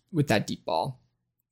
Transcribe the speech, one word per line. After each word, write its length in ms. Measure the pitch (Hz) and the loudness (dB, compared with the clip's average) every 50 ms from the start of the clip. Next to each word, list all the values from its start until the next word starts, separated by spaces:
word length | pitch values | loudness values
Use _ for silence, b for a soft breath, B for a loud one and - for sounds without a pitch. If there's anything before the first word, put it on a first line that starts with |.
| _ _ | _ _
with 160 | - 151 143 - | -2 0 2 2
that 180 | 113 101 - | 2 0 0
deep 180 | - 113 - - | -2 -6 -8 -6
ball. 340 | - 82 80 104 143 127 - _ _ _ _ _ _ _ _ _ _ | -4 -2 -2 -2 -4 -6 -12 _ _ _ _ _ _ _ _ _ _